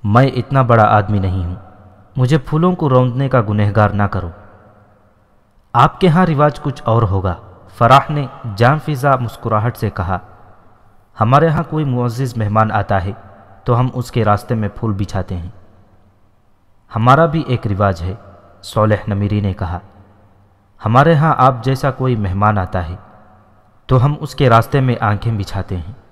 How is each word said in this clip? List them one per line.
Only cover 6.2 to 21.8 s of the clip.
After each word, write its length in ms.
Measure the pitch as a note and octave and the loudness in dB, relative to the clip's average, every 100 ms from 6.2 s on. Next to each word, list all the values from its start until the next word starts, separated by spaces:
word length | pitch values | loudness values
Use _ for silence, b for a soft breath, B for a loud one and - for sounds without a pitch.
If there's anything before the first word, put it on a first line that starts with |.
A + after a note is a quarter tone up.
| F3+ | 2
رواج 340 | D3 D3+ C#3+ | 2 0 0
کچھ 240 | D3 C3 - | -8 -6 -2
اور 160 | A2+ | 0
ہوگا۔" 340 | A2 F#2+ F#2 E2+ - - - - | 2 0 -4 -6 -12 -20 -20 0
فراح 340 | A#2 B2+ - | 4 4 4
نے 160 | D3 C3+ - A#2+ G2 | -6 -6 -10 -12 0
جان 240 | A#2+ D3+ | 2 2
فضا 320 | - C#3+ C#3 C3 | -2 -4 0 0
مسکراہٹ 600 | A#2+ - A#2+ G#2+ A2+ - | -2 -8 -4 -2 -2 -4
سے 120 | G#2+ | -6
کہا، 300 | - F2 F2+ - - - - _ _ _ _ _ - | -4 -6 -6 -8 -20 -20 -20 _ _ _ _ _ -4
"ہمارے 260 | A2 C3+ E3 | 2 4 2
ہاں 160 | D3+ E3 | 0 -4
کوئی 160 | D#3 D3 | -4 -4
معزز 520 | B2 B2 A2+ C3+ A2+ | -2 -2 -4 -6 -4
مہمان 340 | G#2 G#2+ A2 | -2 0 0
آتا 320 | G#2+ G2+ G2+ | 0 -2 -2
ہے 80 | F2+ F#2+ - - - - | -2 -10 -16 -20 -20 -14
تو 160 | - A#2+ | -2 0
ہم 100 | B2+ | 0
اس 180 | B2 B2 | -4 -6
کے 140 | - G#2+ | -2 0
راستے 300 | G#2 - A#2 | 0 -2 -4
میں 140 | G#2 - | -4 -6
پھول 180 | A2 | -6
بچھاتے 440 | G2 G2+ G2 F#2 F2+ | -4 -4 -6 -8 -10
ہیں۔ 120 | E2 - - _ _ _ _ _ _ _ _ _ _ _ _ A2+ | -12 -18 -20 _ _ _ _ _ _ _ _ _ _ _ _ -2
ہمارا 300 | A2+ C#3 E3 | 4 4 4
بھی 180 | D#3+ D3 | 0 -4
ایک 200 | B2+ A2 | -4 -4
رواج 340 | F#2+ G2+ F2 | 0 0 0
ہے،" 120 | E2+ G2 - - - _ | -6 -10 -16 -20 -20 _
صالح 440 | - - G#2+ G#2+ - | -8 0 2 0 -2
نمیری 340 | G2+ G2+ G#2 | -4 -2 -2
نے 120 | G2+ | -2
کہا۔ 260 | F#2 F2+ F2 - - - _ _ _ _ _ _ _ - | -4 -6 -8 -12 -20 -20 _ _ _ _ _ _ _ 0
"ہمارے 280 | A#2+ D3 | 2 4
ہاں 220 | E3 D#3+ C#3+ | 4 2 2
آپ 260 | B2+ B2+ | 2 2
جیسا 280 | A#2 C3 | -4 -2